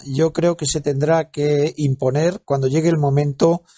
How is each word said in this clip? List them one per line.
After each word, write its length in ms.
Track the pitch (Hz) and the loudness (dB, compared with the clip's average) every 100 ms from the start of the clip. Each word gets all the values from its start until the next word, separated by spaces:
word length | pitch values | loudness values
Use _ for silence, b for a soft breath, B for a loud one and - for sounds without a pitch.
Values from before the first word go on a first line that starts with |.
| 143 | -4
yo 280 | 135 160 | -2 0
creo 240 | 156 170 170 | 0 0 0
que 80 | 147 | -2
se 160 | 156 | -4
tendrá 480 | 147 139 147 165 156 | -2 -2 2 0 -2
que 420 | - 147 147 151 - | -4 0 0 0 -2
imponer 680 | 147 131 131 139 160 190 | -2 0 0 0 0 -2
cuando 240 | - 139 135 | -4 -2 0
llegue 220 | 147 160 | 0 2
el 80 | 160 | 2
momento 640 | 143 139 147 139 165 170 - | 2 2 0 2 2 2 -4